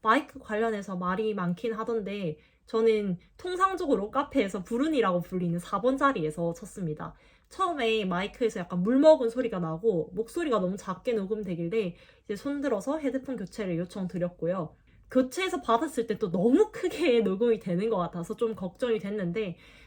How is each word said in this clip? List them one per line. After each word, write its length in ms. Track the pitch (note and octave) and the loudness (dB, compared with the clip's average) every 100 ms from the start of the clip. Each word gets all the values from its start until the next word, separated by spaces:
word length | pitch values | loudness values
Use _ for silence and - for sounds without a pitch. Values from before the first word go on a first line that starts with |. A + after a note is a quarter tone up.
마이크 360 | A3 B3 D4+ C4+ | 6 4 2 -16
관련해서 580 | - G#3+ A3+ G#3 G3 F#3 | -6 0 0 0 -4 -4
말이 360 | F3+ F#3+ A3 | -2 0 0
많긴 400 | G3 F3 F3 A#3+ | 0 -2 -2 -4
하던데 640 | A3 A3+ A3+ G3 G3+ F3 D#3 _ _ _ | -4 -2 -2 -2 -4 -4 -6 _ _ _
저는 500 | A3+ A3+ G#3+ G3+ F3+ - _ | 2 4 4 0 -4 -8 _
통상적으로 720 | F4+ F4+ F#4+ F#4+ E4+ A3 G#3 | -6 0 0 2 0 0 2
카페에서 520 | C4 C#4+ C4+ G3 G3 | -2 0 0 0 -2
불운이라고 580 | F3+ A#3 D#4 D4+ G3+ F3 | -4 -2 0 2 2 2
불리는 360 | E3+ F#3 F3 F3 | 0 -2 -2 -2
사 220 | - G3+ | -4 -2
번 160 | A#3+ C4+ | 0 2
자리에서 560 | C#4 C4 D3+ D#3 E3+ | 2 2 -4 -2 -4
쳤습니다. 600 | E3+ F#3+ - F3 D3+ D#3+ - - _ _ | -4 -12 -8 -6 -6 -10 -14 -20 _ _
처음에 560 | - F#4+ D#4 A3+ A3 G3 | -2 -2 0 0 0 0
마이크에서 540 | F3+ G3+ - A#3 A3 | -2 -4 -2 -2 -2
약간 220 | F3 F3+ | -4 -2
물 160 | F#3 C4 | 2 8
먹은 320 | D#4 D#4 A#3 | 10 8 6
소리가 300 | B3 A#3 F#3 | 0 -2 -2
나고 520 | E3 D#3+ A3+ F3+ D#3 F3+ | -4 0 2 2 -2 -6
목소리가 440 | A3 E4+ D#4+ A3 | -6 -4 0 2
너무 180 | F#3 G3 | 0 -2
작게 360 | - F3+ - | -6 -6 -2
녹음되길래 840 | A3+ F#3+ G#3+ G3 E3+ E3+ A3 F#3 F3 - _ _ | -2 -2 -4 -4 -4 -2 -2 -2 -6 -20 _ _
이제 100 | G3+ | -8
손들어서 640 | C#4+ C#4+ C#4 G3+ A3+ D#4 | -6 -4 -2 -2 -2 -2
헤드폰 380 | C#4 C4 C4 B3 | -2 -4 -6 -8
교체를 400 | F#3 - G3 E3 | -8 -6 -4 -4
요청드렸고요. 1000 | F3+ G#3 F3+ F3+ F3 F3 E3 F#3+ D#3 - _ - - | -4 -6 -6 -4 -4 -4 -4 -2 -6 -10 _ -20 -2
교체해서 500 | B3+ C4 E4+ F#4+ F4 | 0 0 -2 -4 -4
받았을 460 | - A#3 D#4 - A3+ | 0 0 2 -4 -4
때 100 | G#3 | -2
또 140 | G#3 | -2
너무 400 | F3+ G#3 C#4+ G#4+ | 0 4 6 4
크게 500 | - F4+ - D#4+ A#3 | 2 -4 0 2 4
<laughs> 0 | |
녹음이 380 | G3+ F#3+ A#3+ A3 | 2 2 2 2
되는 300 | F#3+ F3 A3 | 0 -2 0
것 80 | G#3 | 0
같아서 380 | E3+ F3 E3+ G#3 | -2 -4 -8 -2
좀 200 | A3+ G#3 | -2 -2
걱정이 440 | F#3+ - B3 A3 | -8 -4 -2 0
됐는데 580 | G3 G#3 F3 F3 G#3 E3+ - - | -2 -4 -2 -2 -4 -8 -16 -20